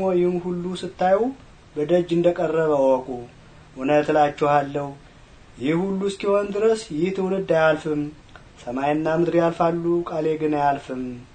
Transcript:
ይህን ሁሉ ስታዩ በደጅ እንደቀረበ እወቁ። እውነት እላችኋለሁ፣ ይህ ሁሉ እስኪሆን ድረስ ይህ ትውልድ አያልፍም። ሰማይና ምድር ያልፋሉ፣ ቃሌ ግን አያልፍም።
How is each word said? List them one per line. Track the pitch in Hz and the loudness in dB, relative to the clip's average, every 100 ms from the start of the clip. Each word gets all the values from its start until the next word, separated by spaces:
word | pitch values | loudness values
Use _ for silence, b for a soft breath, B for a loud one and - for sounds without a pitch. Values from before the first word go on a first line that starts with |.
| 190 | 0
ይህን | 180 180 180 | 2 2 0
ሁሉ | 180 175 175 180 | -4 -6 -6 -8
ስታዩ | 180 - 185 196 247 269 - - - | -8 -2 2 2 0 -4 -16 -20 -12
በደጅ | 147 151 175 170 | -6 2 2 2
እንደቀረበ | 170 170 175 160 160 156 143 | 2 2 2 0 0 2 4
እወቁ። | 135 127 127 123 120 - - - - | 4 2 0 -10 -12 -20 -20 -20 -20
እውነት | 131 131 147 147 | -6 2 2 4
እላችኋለሁ፣ | 151 147 147 147 147 139 143 143 139 - - - - - - | 4 2 2 2 2 0 -4 -6 -10 -20 -20 -20 -20 -20 -8
ይህ | 131 165 | -2 -2
ሁሉ | 196 190 196 | -2 -2 -4
እስኪሆን | 196 208 202 202 | -4 0 0 0
ድረስ | 202 220 220 - | 0 2 0 -2
ይህ | 151 185 | -2 -2
ትውልድ | 190 185 190 170 | -2 -2 -2 2
አያልፍም። | 160 160 151 160 147 147 151 - - - - | 4 4 2 -2 -4 -6 -10 -20 -20 -20 -16
ሰማይና | - 127 139 151 160 170 | -10 -4 -2 0 0 0
ምድር | 170 170 | 2 2
ያልፋሉ፣ | 170 170 170 170 170 175 | 0 0 -2 0 0 -2
ቃሌ | 170 160 156 151 | -2 -4 -2 -2
ግን | 156 151 | 0 0
አያልፍም። | 143 139 - 127 127 123 123 | 0 0 -4 -8 -8 -10 -16